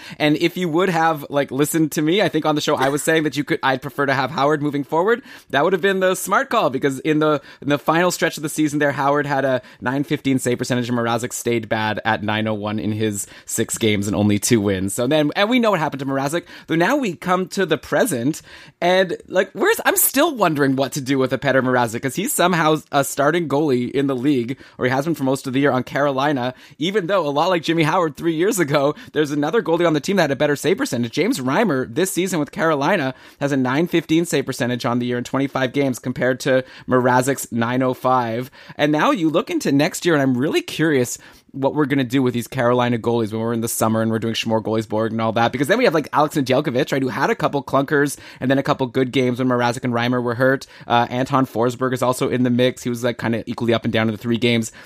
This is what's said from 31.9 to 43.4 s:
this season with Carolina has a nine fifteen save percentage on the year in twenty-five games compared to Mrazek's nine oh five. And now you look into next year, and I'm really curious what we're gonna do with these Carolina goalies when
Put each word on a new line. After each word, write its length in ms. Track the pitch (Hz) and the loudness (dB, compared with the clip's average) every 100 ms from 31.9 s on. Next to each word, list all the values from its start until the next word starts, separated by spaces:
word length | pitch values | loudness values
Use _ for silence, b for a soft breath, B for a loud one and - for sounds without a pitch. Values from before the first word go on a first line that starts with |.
this 200 | 117 185 | -2 -2
season 260 | - 185 180 | 0 -2 -2
with 140 | 143 | -4
Carolina 640 | - 165 147 147 196 131 - B B | -2 0 0 2 0 -2 -6 B B
has 120 | 143 | -2
a 40 | 139 | 0
nine 300 | 127 139 175 | 0 0 0
fifteen 380 | 170 - 160 | 0 0 0
save 220 | 175 147 127 | 2 -2 -2
percentage 380 | - 120 123 | -4 -2 -2
on 140 | 123 120 | -2 -2
the 80 | 123 | -2
year 120 | 123 | -4
in 60 | |
twenty-five 480 | 120 135 139 135 131 | -4 -2 -2 -2 -2
games 260 | 143 139 120 | 0 -2 -2
compared 420 | 131 123 127 127 | -6 -2 -2 0
to 240 | 143 131 127 B B | 0 0 0 B B
Mrazek's 640 | 127 123 123 127 131 - | 2 4 4 2 -2 -4
nine 320 | 117 117 127 | -2 -2 0
oh 120 | 131 | -2
five. 560 | 127 127 127 117 113 127 B B B | 0 0 0 0 -4 -8 B B B
And 160 | 147 | 0
now 180 | 151 214 | 2 2
you 180 | 254 160 | 2 2
look 220 | 156 - | 0 -2
into 220 | 339 170 | -2 0
next 320 | 139 151 - | 2 2 0
year, 100 | 175 | 0
and 80 | 151 | 2
I'm 140 | 135 123 | 2 0
really 260 | 147 180 | 0 -2
curious 560 | 170 - 160 139 123 - B B B | -4 -2 2 2 0 -4 B B B
what 220 | 135 135 | -4 -2
we're 100 | 147 | 0
gonna 180 | 143 139 | 0 0
do 200 | 123 135 | 0 2
with 100 | 123 | 0
these 160 | 120 107 | 0 -4
Carolina 480 | 131 120 123 120 120 | 0 2 2 2 0
goalies 340 | 113 117 110 | 0 0 0
when 120 | 113 | -2